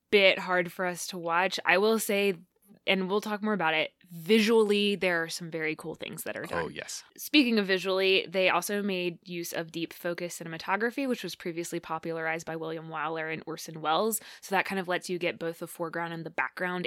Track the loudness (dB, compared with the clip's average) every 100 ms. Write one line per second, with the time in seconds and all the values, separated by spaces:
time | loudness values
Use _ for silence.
0 | 4 8 8 6 2 0 0 -2 -4 -4
1 | -8 -6 0 2 2 0 2 4 6 2
2 | 2 2 2 -2 -8 _ _ -10 0 0
3 | 2 0 -2 -4 -2 0 2 2 -2 _
4 | -20 -8 4 6 8 6 6 4 4 2
5 | 2 2 -2 -6 -8 -4 -4 -4 -8 -10
6 | -10 -10 -8 -8 -6 -4 -6 -8 -10 -10
7 | -14 -14 4 4 6 4 2 0 2 2
8 | 4 4 2 2 2 2 0 -2 -2 -2
9 | -4 -6 -10 -10 -8 -8 -6 -6 -8 -6
10 | -6 -6 -8 -10 -10 -10 -2 0 0 -2
11 | -2 -2 -4 -8 -8 -6 -6 -8 -6 -8
12 | -6 -4 -4 -4 -6 -8 -6 -8 -8 -6
13 | -4 -4 -4 -6 -8 -10 -10 -6 0 2
14 | 2 -2 -8 -16 -2 0 2 -2 -2 -2
15 | -2 -2 -2 -2 -6 -6 -10 -8 -6 -4
16 | -6 -6 -8 -4 -4 -2 -4 -4